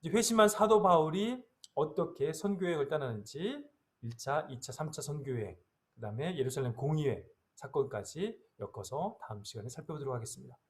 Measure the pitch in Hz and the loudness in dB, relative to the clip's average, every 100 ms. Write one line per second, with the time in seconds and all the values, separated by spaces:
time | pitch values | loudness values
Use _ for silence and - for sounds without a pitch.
0 | 160 202 226 226 214 214 214 214 185 170 | 2 2 4 8 8 8 6 8 8 8
1 | 156 175 220 254 - _ - - 151 170 | 6 2 0 -2 -10 _ -8 -2 0 0
2 | 175 - 143 160 202 196 180 160 143 151 | -2 0 -2 -2 -2 -2 0 0 0 -2
3 | 131 110 101 139 196 285 285 _ _ _ | -2 -6 -8 -6 -4 -4 -12 _ _ _
4 | 117 117 - 147 151 127 - 127 156 151 | -12 -8 -2 -2 -2 -10 -12 -8 -8 -6
5 | 143 147 135 123 101 85 _ _ _ - | -8 -8 -4 -4 -4 -10 _ _ _ -12
6 | 110 107 160 175 131 139 127 113 139 156 | -8 -4 -4 -2 -2 0 -2 -2 0 2
7 | 143 113 - _ _ - 123 147 131 104 | 2 0 -6 _ _ -18 -6 -2 0 -2
8 | 95 156 208 220 _ _ 107 - 95 135 | -8 -6 -6 -6 _ _ -10 -10 -8 -4
9 | 190 233 - 104 98 110 113 - - 151 | -4 -6 -12 -12 -10 -12 -12 -12 -10 -8
10 | 139 123 113 - 127 123 _ | -6 -6 -6 -12 -16 -20 _